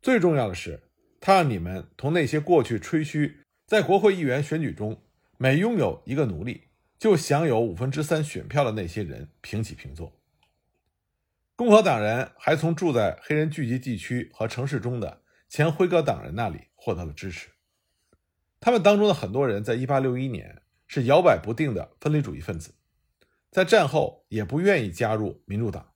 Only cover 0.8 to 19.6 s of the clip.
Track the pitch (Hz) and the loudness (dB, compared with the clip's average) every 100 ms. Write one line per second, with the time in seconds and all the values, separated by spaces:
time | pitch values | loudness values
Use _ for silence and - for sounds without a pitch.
0.8 | _ _ _ _ - 190 151 98 85 92 | _ _ _ _ 4 4 4 -2 -6 -10
1.8 | - - 135 170 139 151 151 170 117 110 | -12 -8 -2 0 0 -2 4 4 4 -4
2.8 | - 160 151 151 143 - _ _ _ 214 | -2 -4 -2 -4 -4 -6 _ _ _ 0
3.8 | 160 190 202 190 143 131 147 156 135 - | 2 4 4 2 -2 -2 -2 -4 -4 -6
4.8 | 107 110 _ _ _ _ 131 143 220 226 | -8 -8 _ _ _ _ 0 2 2 0
5.8 | 107 - - 135 127 78 110 - _ _ | 0 -2 -6 -2 -2 -4 -10 -12 _ _
6.8 | _ _ 220 170 - 143 165 113 117 87 | _ _ 2 2 2 0 2 2 0 -2
7.8 | 127 139 151 160 151 92 139 135 135 151 | -4 -4 -2 -2 -2 -8 -4 -2 0 -2
8.8 | 87 107 87 58 73 _ - 107 107 - | -6 -8 -8 -10 -16 _ -10 -8 -8 -12
9.8 | - 76 82 _ _ _ _ _ _ _ | -16 -14 -16 _ _ _ _ _ _ _
10.8 | _ _ _ _ _ _ _ - 240 214 | _ _ _ _ _ _ _ -2 6 6
11.8 | 190 120 104 120 - _ - 156 160 165 | 6 0 0 -2 -4 _ -2 0 0 0
12.8 | 175 120 98 - - 151 156 156 123 127 | 0 2 0 -2 -4 -2 -2 -4 -4 -4
13.8 | 127 107 - 123 - _ 110 - 131 131 | -4 -8 -6 -8 -8 _ -6 -4 -4 -4
14.8 | 117 123 95 - _ _ _ - 160 160 | -4 -6 -8 -12 _ _ _ 0 0 2
15.8 | 180 170 147 101 - 92 107 82 - _ | 2 2 0 -4 -6 -6 -6 -8 -16 _
16.8 | - 87 82 73 95 82 - _ _ _ | -6 -6 -8 -10 -12 -14 -18 _ _ _
17.8 | _ _ _ _ _ _ _ _ 226 240 | _ _ _ _ _ _ _ _ 0 4
18.8 | 190 208 208 165 92 117 135 101 | 6 6 4 2 -2 -2 0 -2